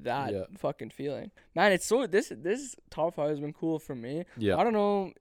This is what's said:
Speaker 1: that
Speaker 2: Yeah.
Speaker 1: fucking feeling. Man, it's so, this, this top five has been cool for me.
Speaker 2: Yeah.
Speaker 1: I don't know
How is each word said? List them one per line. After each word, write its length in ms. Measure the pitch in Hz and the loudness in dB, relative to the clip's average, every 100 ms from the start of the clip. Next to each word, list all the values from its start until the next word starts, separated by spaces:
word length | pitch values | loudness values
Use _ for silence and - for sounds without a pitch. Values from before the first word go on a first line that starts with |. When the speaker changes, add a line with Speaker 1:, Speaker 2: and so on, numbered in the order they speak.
Speaker 1:
that 300 | 120 123 135 | -4 -4 -2
Speaker 2:
Yeah. 80 | 98 95 190 | -4 -6 -6
Speaker 1:
fucking 320 | 143 147 113 | -6 -4 -10
feeling. 400 | - 139 123 208 - _ | -8 -6 -6 -10 -16 _
Man, 160 | - 208 | 2 4
it's 160 | 180 - | 4 4
so, 200 | 233 240 | 2 4
this, 240 | 185 - 113 | 2 0 -4
this 380 | 156 240 269 - _ | -2 -2 -4 -16 _
top 240 | - 160 | -2 -2
five 160 | 175 147 | 0 -2
has 80 | 151 | -2
been 140 | 147 | -6
cool 260 | 151 160 160 | -4 -2 -2
for 160 | - | -4
me. 300 | 131 117 151 175 - | -10 -6 -6 -8 -2
Speaker 2:
Yeah. 200 | 202 180 | 2 4
Speaker 1:
I 60 | |
don't 80 | 220 | 4
know 400 | 214 202 202 190 - | 4 4 2 -2 -6